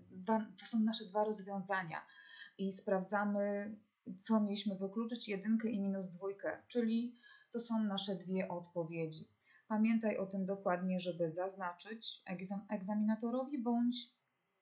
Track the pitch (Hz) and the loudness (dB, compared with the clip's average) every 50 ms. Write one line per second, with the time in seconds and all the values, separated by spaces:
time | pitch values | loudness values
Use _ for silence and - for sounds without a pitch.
0 | - - 185 185 - 226 226 220 214 - - - - - 233 220 214 226 220 - | -16 -16 -14 -4 2 2 4 4 2 0 -8 -12 -8 0 2 4 4 4 2 0
1 | 214 180 190 214 214 220 214 190 190 196 196 196 180 - 196 190 180 160 - 151 | -4 0 2 4 4 4 2 -2 -4 -4 -4 -4 -2 0 0 0 0 -2 -6 -8
2 | - - - - - - - - - - - - 190 196 190 - - 208 196 185 | -8 -12 -18 -20 -20 -20 -18 -18 -18 -14 -6 -2 -2 -2 -2 -2 0 2 2 2
3 | 185 - 214 202 208 208 202 202 202 202 202 202 202 214 220 - - _ _ _ | 2 2 0 2 2 2 2 2 2 0 0 -2 -4 -6 -8 -12 -16 _ _ _
4 | _ - 185 - - - 226 214 208 202 202 - - 208 190 185 196 190 190 226 | _ -14 -12 -8 0 4 4 4 4 4 0 -2 -2 -2 -2 -2 -2 -2 -2 -2
5 | 233 226 247 240 - 208 202 185 185 220 226 220 226 214 208 196 196 196 190 190 | -2 -2 -4 -4 -4 -4 -4 -2 2 2 2 4 2 2 0 0 0 0 0 -2
6 | 185 170 - - 202 196 196 - - 156 - - - - - 240 233 220 226 233 | -4 -6 -6 -6 -6 -6 -6 -4 -4 -6 -6 -6 -8 -4 0 0 2 2 2 2
7 | 240 240 - - - - - - _ _ - 233 233 - 226 220 214 202 196 190 | 0 -2 -6 -12 -18 -20 -20 -20 _ _ -8 -6 -4 0 0 0 2 2 0 0
8 | - 208 190 175 175 180 190 190 180 - 175 175 175 - - 175 165 160 170 165 | 0 -2 -2 -4 -2 -2 0 0 0 -2 -4 -6 -8 -6 -4 -4 -4 -2 -2 -4
9 | 165 156 156 160 - - _ _ _ _ - - _ - 220 214 220 226 226 220 | -4 -4 -4 -8 -12 -16 _ _ _ _ -20 -18 _ 0 2 4 6 6 6 4
10 | 226 214 - - 196 190 196 196 190 185 196 196 - 196 180 175 185 185 185 180 | 4 2 0 0 -2 -2 -2 -2 0 0 -2 0 2 2 2 2 2 2 0 0
11 | 175 180 170 170 170 160 156 175 185 196 190 196 185 175 175 - - 202 226 226 | 0 0 0 0 0 0 0 0 -2 -4 -4 -4 -4 -6 -6 -6 -10 -10 -8 -6
12 | - - - - - 190 185 170 190 190 196 196 - - 214 196 185 202 214 214 | -6 -8 -8 -8 -8 -6 -6 -6 -4 -4 -4 -6 -4 -4 -4 -4 -2 0 0 2
13 | 214 214 220 214 240 233 247 262 262 254 294 262 220 240 240 240 240 247 247 240 | 4 4 2 2 0 0 0 0 0 -2 -2 -2 0 2 4 4 4 4 2 0
14 | - - _ _ _ _ _ _ _ _ _ _ | -4 -8 _ _ _ _ _ _ _ _ _ _